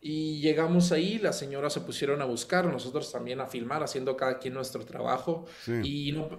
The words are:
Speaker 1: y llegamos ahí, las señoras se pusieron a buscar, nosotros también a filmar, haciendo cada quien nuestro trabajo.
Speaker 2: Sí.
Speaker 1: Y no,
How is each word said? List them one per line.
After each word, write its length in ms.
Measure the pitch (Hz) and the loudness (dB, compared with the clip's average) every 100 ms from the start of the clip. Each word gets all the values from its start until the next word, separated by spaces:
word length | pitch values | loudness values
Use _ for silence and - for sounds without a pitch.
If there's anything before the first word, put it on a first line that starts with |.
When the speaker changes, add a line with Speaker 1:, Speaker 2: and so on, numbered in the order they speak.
Speaker 1:
y 400 | 151 156 156 151 | -6 -2 -2 2
llegamos 500 | 151 151 165 175 175 | 4 4 6 6 6
ahí, 280 | 160 180 220 | 6 4 2
las 200 | 190 139 | 2 0
señoras 360 | 139 139 147 | -4 -2 -2
se 60 | 143 | -2
pusieron 420 | - 120 139 143 | -4 -2 0 2
a 20 | |
buscar, 400 | 135 117 - 185 | 0 -2 2 2
nosotros 480 | 180 127 117 143 - | 4 0 -2 -4 -4
también 280 | 123 120 127 | -6 -4 -4
a 60 | 127 | -4
filmar, 360 | 127 117 151 | -6 -4 -2
haciendo 340 | 147 139 131 131 | -2 -2 -2 0
cada 220 | 131 127 | 0 0
quien 160 | 131 | -4
nuestro 320 | 127 131 127 113 | -4 -6 -6 -8
trabajo. 580 | - 117 131 - 165 - - | -6 -2 0 0 -4 -6 -10
Speaker 2:
Sí. 440 | - 117 110 143 143 | -4 0 0 -2 -2
Speaker 1:
Y 40 | |
no, 180 | 151 156 | -2 -4